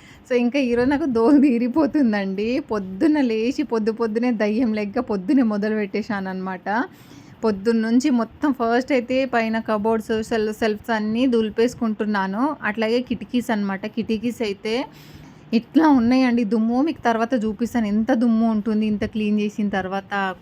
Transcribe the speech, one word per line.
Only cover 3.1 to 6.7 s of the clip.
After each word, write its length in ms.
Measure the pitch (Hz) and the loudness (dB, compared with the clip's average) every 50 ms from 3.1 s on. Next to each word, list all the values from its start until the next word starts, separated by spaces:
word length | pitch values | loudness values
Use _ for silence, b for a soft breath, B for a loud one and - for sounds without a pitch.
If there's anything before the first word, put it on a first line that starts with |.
| 302 302 | 2 2
లేచి 420 | 262 233 220 220 226 247 285 - 294 | 2 0 0 0 0 -2 -2 -2 -4
పొద్దు 300 | - 233 226 208 226 220 | -2 -2 -2 0 -2 -2
పొద్దునే 400 | 226 233 220 208 233 247 254 233 | -2 -2 -2 -2 0 0 0 0
దయ్యం 400 | 202 214 208 214 233 262 220 214 | 0 0 0 0 0 0 0 0
లెక్క 260 | 214 208 202 196 240 | -2 -4 -4 -4 -4
పొద్దునే 440 | - - 208 190 180 190 - 277 240 | -4 -2 -4 -4 -2 2 2 2 2
మొదలు 320 | 220 208 208 208 214 214 | 2 0 0 -2 -2 -2
పెట్టేశాను 560 | 214 208 196 - 202 220 - 214 196 190 190 | -2 -4 -4 -4 -6 -4 -4 -6 -6 -6 -6
అనమాట. 560 | 185 190 185 190 185 180 - 190 | -6 -6 -6 -8 -8 -8 -6 -4